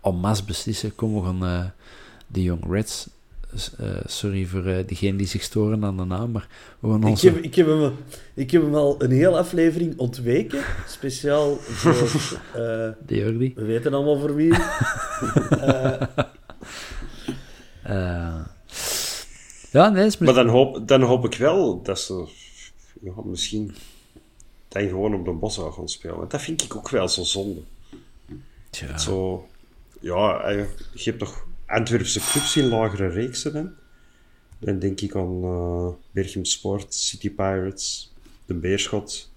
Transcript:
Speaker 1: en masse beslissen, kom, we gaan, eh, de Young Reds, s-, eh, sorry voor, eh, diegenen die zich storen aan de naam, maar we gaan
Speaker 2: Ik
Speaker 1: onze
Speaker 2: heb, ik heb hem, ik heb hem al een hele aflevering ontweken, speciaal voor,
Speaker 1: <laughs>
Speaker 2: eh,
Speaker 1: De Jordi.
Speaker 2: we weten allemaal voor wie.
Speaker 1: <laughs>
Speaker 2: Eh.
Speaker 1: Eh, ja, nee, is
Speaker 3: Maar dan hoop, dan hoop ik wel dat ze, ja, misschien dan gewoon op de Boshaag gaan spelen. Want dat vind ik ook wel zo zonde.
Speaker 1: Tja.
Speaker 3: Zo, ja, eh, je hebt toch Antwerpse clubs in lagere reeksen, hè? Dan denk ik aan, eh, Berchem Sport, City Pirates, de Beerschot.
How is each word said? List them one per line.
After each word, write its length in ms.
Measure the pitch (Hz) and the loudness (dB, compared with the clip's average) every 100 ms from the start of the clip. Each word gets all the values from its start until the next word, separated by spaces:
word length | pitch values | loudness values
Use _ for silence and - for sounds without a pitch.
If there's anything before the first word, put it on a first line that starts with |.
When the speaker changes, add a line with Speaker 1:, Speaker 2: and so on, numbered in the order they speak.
Speaker 1:
en 140 | 101 90 | 0 2
masse 280 | 95 107 101 | 2 0 -2
beslissen, 500 | 90 - 104 107 - | -6 -4 -4 -6 -2
kom, 180 | 110 | -2
we 100 | 107 | 0
gaan, 220 | 90 92 92 | 0 -2 -2
eh, 200 | 87 90 - - - - - - | -2 -4 -8 -20 -20 -20 -20 -8
de 160 | 92 | -2
Young 200 | 90 85 85 | 0 0 -2
Reds, 360 | 95 110 - - - _ - - - | -2 -2 -6 -12 -20 _ -12 -8 -8
s-, 200 | - - | -8 -6
eh, 120 | 104 92 - | -6 -6 -6
sorry 400 | - 101 98 90 | -4 -2 -2 -2
voor, 200 | 95 92 | -2 0
eh, 220 | 92 95 | -2 -2
diegenen 300 | 92 101 98 | -2 0 0
die 100 | 98 | -2
zich 160 | 101 | -2
storen 400 | - 107 107 110 104 | -2 0 2 2 -2
aan 120 | 95 | -2
de 60 | |
naam, 280 | 92 92 120 | -4 -2 -2
maar 160 | 110 - - - - | -4 -8 -20 -20 -6
we 100 | 110 | 0
gaan 120 | 107 | 4
Speaker 2:
Ik 60 | 110 | 4
Speaker 1:
onze 220 | 104 - | 8 6
Speaker 2:
heb, 80 | - | 6
ik 120 | 143 180 | 0 4
heb 120 | 156 | 4
hem, 280 | 156 143 127 - - - | 4 2 -2 -12 -18 -14
ik 180 | - 131 | -8 2
heb 100 | 170 | 4
hem 140 | 151 147 | 4 4
al 280 | 143 143 | 2 2
een 80 | 127 | 2
hele 260 | 127 180 170 | 6 6 4
aflevering 600 | 175 175 165 160 170 - | 0 2 2 2 -2 -2
ontweken, 640 | 123 131 120 135 220 277 269 - - | -4 -2 0 2 0 -4 -4 -6 -8
speciaal 680 | - 135 127 147 147 147 135 | -8 -8 -4 0 2 2 -2
voor, 380 | - 117 170 | -6 2 4
Speaker 1:
<laughs> 680 | 123 117 151 - - - 117 | 6 4 0 -2 -8 -10 -6
Speaker 2:
eh, 280 | 117 113 110 110 - | -4 -2 -4 -6 -2
Speaker 1:
De 100 | 107 | 0
Jordi. 380 | 104 113 131 123 | 0 0 -2 -2
Speaker 2:
we 80 | 107 | -2
weten 280 | 113 147 | 0 0
allemaal 260 | 139 143 143 | 2 2 2
voor 160 | 147 147 | 2 2
wie. 180 | 160 170 | 4 4
Speaker 1:
<laughs> 40 | - - - - - - - - - - | 2 -2 -2 -2 -8 -6 0 0 2 0
Speaker 2:
Eh. 400 | 131 127 131 143 127 - - - - - - - - - - - - 131 - - - - | 2 2 2 -2 -4 -4 -6 -8 -20 -20 -16 -14 -12 -12 -12 -12 -10 -10 -14 -20 -20 -16
Speaker 1:
Eh, 640 | - 98 90 87 85 80 80 - - - - - - - - - - - - | -4 -2 -2 -2 -4 -6 -10 -16 -16 -8 -6 -4 -6 -8 -14 -20 -20 -20 2
ja, 180 | 135 196 | 6 8
nee, 160 | 190 214 | 8 4
is 120 | - | 6
Speaker 3:
Maar 160 | 143 | 6
dan 140 | 123 117 | 8 8
hoop, 400 | 120 135 - 110 | 8 6 2 4
dan 140 | 135 | 6
hoop 240 | 123 127 139 | 8 4 2
ik 80 | - | 2
wel 460 | 135 185 143 87 | 4 4 2 0
dat 160 | - 95 | -4 -4
ze, 280 | - 95 78 - - - - - - - | -4 -6 -8 -14 -20 -20 -20 -20 -20 -16
ja, 100 | 95 95 104 | -14 -10 -8
misschien 500 | 90 - 107 104 - - - _ - _ _ - - - | -6 -4 -4 -6 -10 -20 -20 _ -20 _ _ -20 -20 -10
dan 200 | 98 101 | -6 -4
gewoon 260 | 92 107 | -2 -2
op 120 | 101 87 | -2 -4
de 60 | |
Boshaag 440 | 85 107 - 80 82 | -4 -6 -6 -8 -8
gaan 140 | 82 | -10
spelen. 280 | - 82 85 | -10 -10 -10
Want 140 | 87 | -8
dat 100 | 143 | -8
vind 200 | 143 160 | 0 0
ik 120 | - 110 | 0 -6
ook 140 | - | -2
wel 180 | 120 90 | 0 0
zo 160 | - | -2
zonde. 380 | 87 98 98 85 - - - - - - - 67 - - - | -2 -4 -4 -8 -12 -20 -20 -20 -20 -20 -20 -18 -18 -20 -16
Speaker 1:
Tja. 280 | - - 78 | -12 -10 -6
Speaker 3:
Zo, 500 | - 95 95 92 - - - - - - | -2 0 -2 -4 -10 -20 -20 -20 -20 -12
ja, 420 | - 87 104 - | -4 2 2 2
eh, 240 | - 101 101 - - | 0 -2 -2 -6 -10
je 100 | - | -6
hebt 160 | - 117 | -4 -4
toch 260 | 104 - - - - | -8 -6 -8 -8 0
Antwerpse 540 | 113 113 117 92 - - | 0 2 0 0 -2 0
clubs 240 | 143 - 156 | 0 2 2
in 100 | 131 | 4
lagere 400 | 113 110 95 95 | 4 2 0 -2
reeksen, 480 | 87 123 123 151 151 | 0 -4 -4 -6 -6
hè? 80 | 180 - - - - _ _ _ _ - 104 | -8 -12 -20 -20 -20 _ _ _ _ -8 -4
Dan 120 | 95 | 0
denk 220 | 98 95 | 0 -2
ik 140 | 101 98 | -4 -2
aan, 280 | 90 90 | -2 -2
eh, 440 | 90 90 87 87 87 87 - | -2 -2 -2 -2 -4 -6 -6
Berchem 340 | 95 95 98 87 | -4 -4 -4 -4
Sport, 480 | - 98 101 - | -2 -2 -4 -4
City 360 | - - - 101 | -6 -6 -4 -6
Pirates, 840 | - 98 95 95 98 - - - - - - - | 0 0 0 -4 -6 -8 -8 -12 -20 -20 -20 -8
de 80 | |
Beerschot. 760 | 90 87 98 - 104 - - - | -4 0 -2 0 -4 -4 -12 -14